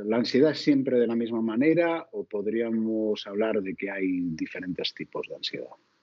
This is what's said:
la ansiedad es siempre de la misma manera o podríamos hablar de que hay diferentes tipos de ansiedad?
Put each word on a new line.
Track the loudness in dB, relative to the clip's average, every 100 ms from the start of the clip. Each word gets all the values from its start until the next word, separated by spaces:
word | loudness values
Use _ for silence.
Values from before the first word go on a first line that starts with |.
| 0
la | 0
ansiedad | 2 4 4
es | 4
siempre | 2 2 4 2
de | 4
la | 2
misma | -2 -2
manera | 0 2 4 4 4 0 -4
o | -10 -6
podríamos | -4 -2 0 0 0 0 0 0 -2 -4
hablar | -2 0 0
de | -2 -6
que | -6
hay | -2 -2 0 -2
diferentes | -4 -6 -8 -8 -6 -6
tipos | -6 -10 -8 -10
de | -8
ansiedad? | -8 -8 -10 -16 _ _